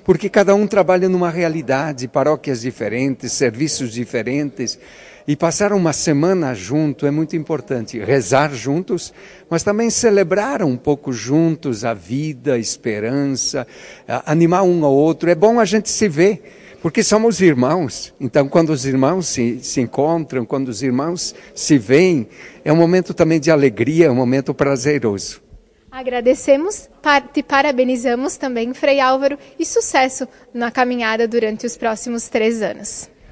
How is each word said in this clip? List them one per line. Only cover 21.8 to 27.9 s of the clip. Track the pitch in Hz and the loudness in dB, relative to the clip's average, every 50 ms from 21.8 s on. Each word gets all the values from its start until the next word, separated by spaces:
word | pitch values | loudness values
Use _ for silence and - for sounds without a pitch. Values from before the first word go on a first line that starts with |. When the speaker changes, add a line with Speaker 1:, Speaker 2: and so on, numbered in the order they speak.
| 101 95 127 151 185 185 175 135 110 - - - - - - - - | 4 4 4 4 4 4 2 0 -2 -6 -12 -20 -20 -20 -18 -6 -2
Speaker 1:
é | 151 | 2
um | 151 | 4
momento | 165 170 165 180 185 175 - 170 | 4 4 4 4 2 0 0 0
também | - 170 160 160 | 0 2 2 2
de | 160 131 165 | 2 2 2
alegria, | 160 147 139 131 104 101 113 131 160 165 170 | 4 4 4 2 2 2 -2 2 4 4 4
é | 151 | 4
um | 120 | 4
momento | 127 127 120 131 139 131 - 135 | 2 2 2 0 0 -2 -2 -2
prazeroso. | - 143 139 139 127 117 147 147 135 117 110 101 95 - - - - _ _ - - _ _ _ _ _ _ | 0 0 0 0 0 0 0 0 0 0 -2 -2 -4 -6 -12 -14 -18 _ _ -20 -20 _ _ _ _ _ _
Speaker 2:
Agradecemos, | - 262 262 254 247 247 226 247 285 - - 302 277 277 320 392 427 - - - _ _ | -14 -12 -8 -6 -4 0 2 2 2 2 4 2 2 2 2 -2 -6 -8 -12 -16 _ _
pa-, | - 302 285 277 | 0 2 2 2
te | 269 - - 302 277 | 2 -2 -4 -4 -2
parabenizamos | - 285 269 277 294 262 240 254 247 | 0 2 2 2 2 2 2 2 0